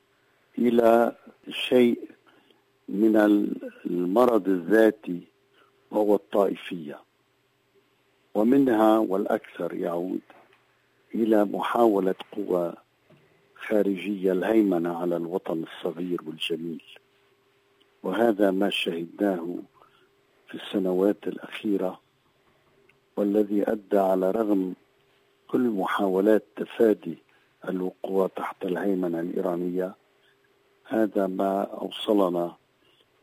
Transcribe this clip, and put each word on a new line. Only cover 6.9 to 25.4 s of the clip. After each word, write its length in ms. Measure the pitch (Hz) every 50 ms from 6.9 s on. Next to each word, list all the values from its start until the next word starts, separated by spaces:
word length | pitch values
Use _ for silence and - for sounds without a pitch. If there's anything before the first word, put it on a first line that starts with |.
| 71 - - _ _ _ _ _ _ _ _ _ _ _ _ _ _ _ _ _ _ _ _ _ _ _ _ _ -
ومنها 640 | 101 107 120 135 139 139 127 113 107 110 110 110 113
والأكثر 760 | 110 95 92 98 107 - 110 107 - - - - 87 85 87
يعود 460 | 90 92 90 85 87 87 92 98 95 - - - - _ _ _ _ _ _ _ _ _ _ _ _ _ _ -
إلى 300 | 104 113 110 113 104 104
محاولة 680 | 98 101 101 - - - 117 120 113 101 98 92 95 92 - - _ -
قوى 420 | 104 98 92 90 90 87 85 - - _ _ _ _ _ _ - _ _ _ _ _ _ _ _ - - -
خارجية 640 | 110 104 98 98 98 90 87 101 104 95 90 95 92
الهيمنة 640 | 92 87 101 113 113 107 98 90 82 82 87 85 85
على 180 | 87 90 85
الوطن 480 | 85 85 82 90 95 - - 85 82 82
الصغير 560 | - - - - 90 80 82 90 90 87 82 78
والجميل، 560 | 78 78 80 - - 82 80 82 85 80 73 - - - - _ _ _ _ _ _ _ _ _ _ _ _ _ _ _ _ _ _ _ _ -
وهذا 480 | 92 92 104 117 117 104 95 104 98
ما 200 | 92 95 101 95
شهدناه 840 | - - - 104 87 82 85 85 - - 101 101 92 87 82 87 87 - - - _ _ - _ _ _ _ _ _ _ _ _ _ _ _ -
في 60 | -
السنوات 640 | 82 - - - 104 95 92 90 90 95 104 101 - -
الأخيرة، 760 | 92 - - - - - - - 107 101 95 92 92 90 - _ _ _ _ _ _ _ _ _ _ _ _ _ _ _ _ _ _ _ _ _ _ _
والذي 540 | - 104 101 101 107 104 98 104 101 - -
أدى 280 | 110 104 98 - 104 98
على 320 | 95 92 95 95 92 92
رغم 440 | 98 113 113 104 104 95 92 90 90 - _ _ _ _ _ _ _ _ _ _ _ _